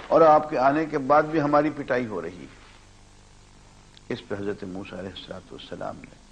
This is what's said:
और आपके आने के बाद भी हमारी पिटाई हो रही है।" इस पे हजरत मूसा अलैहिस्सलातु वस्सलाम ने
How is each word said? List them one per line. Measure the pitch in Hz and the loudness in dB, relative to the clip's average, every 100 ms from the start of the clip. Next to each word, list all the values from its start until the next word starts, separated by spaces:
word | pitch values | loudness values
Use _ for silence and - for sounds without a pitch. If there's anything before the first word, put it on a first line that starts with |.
| - | 0
और | 151 | 6
आपके | 160 151 151 135 | 8 6 4 2
आने | 131 151 156 | 2 2 -2
के | 147 | -4
बाद | 131 147 156 | 2 4 4
भी | 160 | -2
हमारी | 143 147 151 | 2 2 2
पिटाई | 131 135 123 120 | -4 -4 -4 -4
हो | 92 | -8
रही | 82 85 | -10 -14
है।" | 67 - - - _ _ - _ _ - - - - - - - - | -20 -20 -20 -20 _ _ -20 _ _ -20 -20 -20 -20 -20 -20 -20 -10
इस | 120 | -10
पे | - 101 | -8 -8
हजरत | 101 98 | -8 -8
मूसा | 95 92 98 95 | -10 -12 -12 -12
अलैहिस्सलातु | 95 92 - 92 - - | -12 -14 -16 -16 -16 -20
वस्सलाम | - 87 50 - | -16 -12 -12 -12
ने | - - - | -20 -20 -20